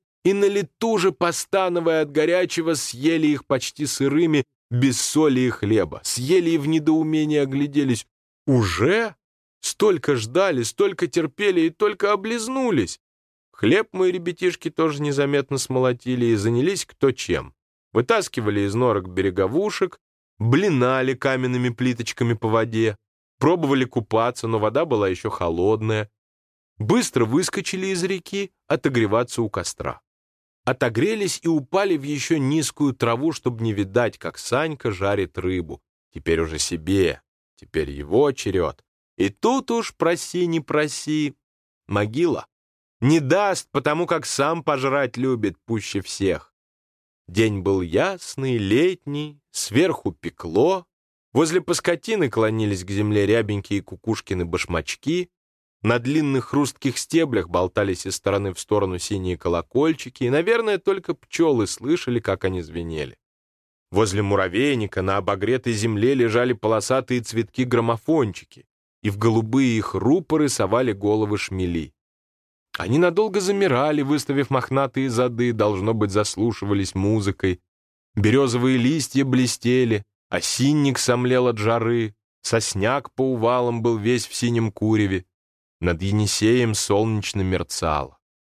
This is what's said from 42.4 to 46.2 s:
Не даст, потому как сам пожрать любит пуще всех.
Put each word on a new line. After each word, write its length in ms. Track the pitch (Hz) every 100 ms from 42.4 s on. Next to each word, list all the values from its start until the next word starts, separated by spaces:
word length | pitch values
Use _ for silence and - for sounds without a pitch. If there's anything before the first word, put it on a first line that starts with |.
| - _ _ _ _ -
Не 200 | 127 160
даст, 500 | 135 180 202 180 -
потому 360 | 139 139 156 170
как 180 | 160 -
сам 380 | - 143 165
пожрать 540 | 160 143 135 139 131 120
любит 380 | 131 123 104 - -
пуще 360 | 113 - -
всех. 500 | - -